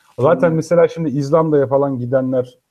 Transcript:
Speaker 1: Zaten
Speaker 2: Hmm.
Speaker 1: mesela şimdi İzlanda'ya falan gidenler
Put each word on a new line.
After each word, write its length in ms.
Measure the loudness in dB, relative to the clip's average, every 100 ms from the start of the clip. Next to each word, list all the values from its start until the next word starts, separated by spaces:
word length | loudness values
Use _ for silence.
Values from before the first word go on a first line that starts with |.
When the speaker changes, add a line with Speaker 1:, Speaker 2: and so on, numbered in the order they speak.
| _ -2
Speaker 1:
Zaten 300 | 0 2 0
Speaker 2:
Hmm. 80 | 0
Speaker 1:
mesela 320 | 0 2 2
şimdi 200 | 0 -4
İzlanda'ya 560 | -4 0 0 2 0 2
falan 320 | 0 0 -4
gidenler 600 | -2 -2 0 -2 -4 _ _